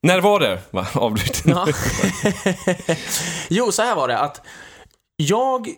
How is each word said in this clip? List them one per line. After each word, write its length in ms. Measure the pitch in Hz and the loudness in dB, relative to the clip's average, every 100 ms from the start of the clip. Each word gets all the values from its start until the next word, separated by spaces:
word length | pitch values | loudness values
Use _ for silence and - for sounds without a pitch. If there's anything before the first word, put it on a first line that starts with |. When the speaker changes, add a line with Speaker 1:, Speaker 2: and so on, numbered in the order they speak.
Speaker 1:
När 180 | 165 180 | 4 4
var 200 | 196 202 | 6 4
det? 180 | 120 90 - | 2 0 -4
Va? 160 | 95 92 | -6 -2
Avbryt. 480 | - 113 107 95 - - | 0 0 0 -2 2 2
Speaker 2:
Ja. 200 | 175 180 | 2 0
<laughs> 760 | 143 - - 190 - 208 185 196 185 - 175 - 220 - - - - - | -2 -4 -2 -2 0 -2 0 -2 -2 -2 -2 -2 -4 -4 -6 -6 -8 -2
Jo, 240 | 185 247 | 0 2
så 100 | - | 2
här 120 | 233 202 | 0 0
var 120 | 127 | 0
det, 100 | 117 | 0
att 220 | 143 - - - - - - _ _ - | -2 -4 -20 -20 -20 -20 -20 _ _ -4
jag 520 | 151 214 262 254 220 | 0 2 2 0 -4